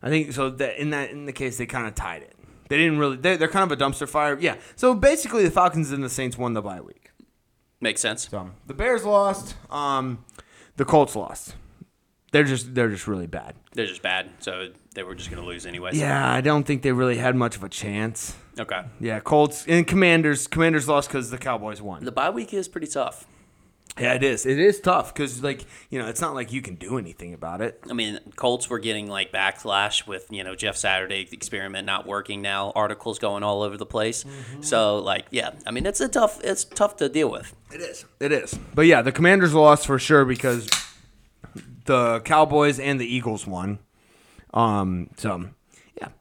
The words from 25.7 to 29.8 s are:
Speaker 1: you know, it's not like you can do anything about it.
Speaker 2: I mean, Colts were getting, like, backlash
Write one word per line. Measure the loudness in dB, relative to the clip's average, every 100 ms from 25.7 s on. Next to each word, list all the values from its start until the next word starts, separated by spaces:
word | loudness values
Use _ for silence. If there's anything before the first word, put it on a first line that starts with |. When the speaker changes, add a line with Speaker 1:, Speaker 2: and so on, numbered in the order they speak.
| -20 -10
Speaker 1:
you | -8
know, | -6
it's | -4
not | -4
like | -6 -6
you | -8
can | -8 -14
do | -6 -6
anything | -6 -14 -16
about | -12 -10 -6
it. | -6 -8 -10
Speaker 2:
I |
mean, | -4 -4 -6 -12 -2
Colts | 0 0 -2
were | -4
getting, | -4 -4 -4
like, | -4 -4
backlash | 0 -2 -2 -2 0